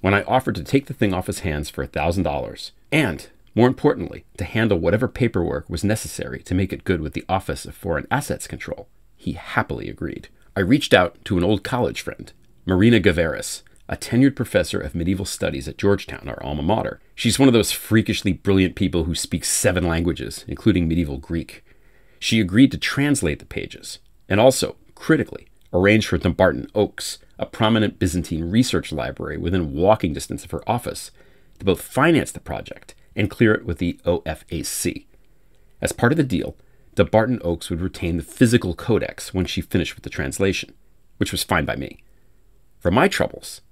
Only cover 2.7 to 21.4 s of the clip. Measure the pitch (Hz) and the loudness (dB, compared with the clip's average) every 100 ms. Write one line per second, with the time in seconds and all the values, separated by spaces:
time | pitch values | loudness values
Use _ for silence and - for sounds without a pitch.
2.7 | _ _ 147 127 73 - _ _ - 123 | _ _ 0 0 -4 -10 _ _ 2 4
3.7 | 127 147 - 82 - _ - 90 113 113 | 4 0 0 -6 -10 _ -10 -6 0 2
4.7 | 92 85 104 127 - 117 101 82 73 - | 2 2 2 0 0 0 0 -2 -4 -6
5.7 | 82 98 - - - - - - 92 95 | -4 -2 -2 -4 -10 -10 -10 -4 -2 -2
6.7 | - - 90 76 - - 95 - 71 - | -4 -2 -2 -2 -8 -2 -2 -2 -8 -10
7.7 | - 95 78 - 127 - - - - - | -10 -6 -6 -2 -4 -4 -8 -8 -12 -10
8.7 | - - _ _ _ - 127 - - - | -12 -14 _ _ _ -8 -8 -4 -4 -2
9.7 | - - - - - - _ - - 92 | -6 -8 -8 -8 -10 -16 _ -10 -2 2
10.7 | 120 - 104 90 - - 92 90 - - | 2 6 4 4 -2 -2 0 2 0 -2
11.7 | 123 98 - - - - - _ _ - | -2 -2 -4 -10 -12 -16 -20 _ _ 0
12.7 | 92 110 117 92 82 82 - - - - | 4 6 6 4 2 0 -2 -8 -12 -16
13.7 | - - - - 117 135 139 120 98 87 | -20 -10 -10 -2 4 4 2 0 0 0
14.7 | 95 - 87 82 95 98 - 78 71 67 | -4 -4 -2 0 -2 -4 -4 -4 -4 -8
15.7 | - 98 101 - 67 65 58 65 76 76 | 0 2 2 -2 -12 -10 -10 -6 -4 0
16.7 | 110 - - _ - 120 - 135 117 101 | 0 -2 -8 _ -4 -2 6 6 6 2
17.7 | - - 110 107 104 101 85 - 95 92 | -2 2 2 4 -2 -2 -2 2 4 2
18.7 | 85 92 85 82 80 - 85 - - 104 | 2 -2 0 -2 -4 -4 -4 -2 0 0
19.7 | 90 85 82 85 73 58 - - - - | 2 0 0 0 -2 -8 -12 -12 0 2
20.7 | 90 82 82 78 67 - 82 | 2 2 0 -2 -4 -6 -6